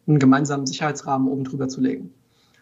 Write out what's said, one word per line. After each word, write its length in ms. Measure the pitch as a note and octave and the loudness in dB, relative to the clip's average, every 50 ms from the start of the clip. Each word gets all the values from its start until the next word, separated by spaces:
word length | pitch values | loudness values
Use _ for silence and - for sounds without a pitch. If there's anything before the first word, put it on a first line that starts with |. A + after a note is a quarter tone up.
| _ | _
einen 140 | - D3+ D3 | 2 4 6
gemeinsamen 460 | C3+ C3 C3 C#3 D3+ C#3+ D3 C#3+ C3+ | 6 6 6 4 2 -2 -2 -4 -4
Sicherheitsrahmen 640 | C3 C3 - D#3+ D3+ C#3+ - - C#3+ C3+ C3 C3 | -6 -6 -4 -4 -4 -4 -6 -4 -2 -2 0 0
oben 160 | C3 C#3+ C#3 C3 | 0 -2 -4 -6
drüber 260 | - C#3 C3+ C3+ B2+ | -6 -6 -6 -6 -6
zu 120 | - C3+ | -4 -2
legen. 300 | B2+ - - - - - - _ _ _ _ _ _ _ _ _ | -2 -2 -2 -6 -10 -16 -20 _ _ _ _ _ _ _ _ _